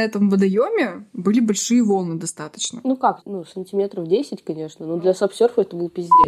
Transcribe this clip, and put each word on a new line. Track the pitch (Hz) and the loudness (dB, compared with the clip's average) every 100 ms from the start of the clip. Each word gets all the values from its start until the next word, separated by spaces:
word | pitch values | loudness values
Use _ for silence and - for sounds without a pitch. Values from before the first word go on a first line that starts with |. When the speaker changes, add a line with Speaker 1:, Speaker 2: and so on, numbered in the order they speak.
Speaker 1:
этом | 220 208 202 | 2 0 2
водоёме | 196 196 196 330 453 240 180 208 | 4 4 2 2 0 -2 -4 -12
были | - 180 233 | -4 0 2
большие | 220 196 - 240 | 2 0 2 2
волны | 214 196 175 165 | 4 2 0 -4
достаточно. | 165 - 151 - - - | -8 -10 -14 -10 -10 -6
Speaker 2:
Ну | 262 262 | -4 0
как, | 226 - | 0 -2
ну, | - 196 | -6 -10
сантиметров | 160 190 185 196 202 202 165 | -10 -12 -6 -4 -4 -4 -2
десять, | 208 285 208 | -2 -2 -8
конечно, | - 160 156 - 160 | -10 -10 -10 -10 -8
но | 170 | -2
для | 180 | 0
сапсёрфа | 185 196 - 233 - | 0 -2 2 2 2
это | 196 170 | -2 -4
был | 170 | -8
пиздец. | - 170 202 | -8 4 6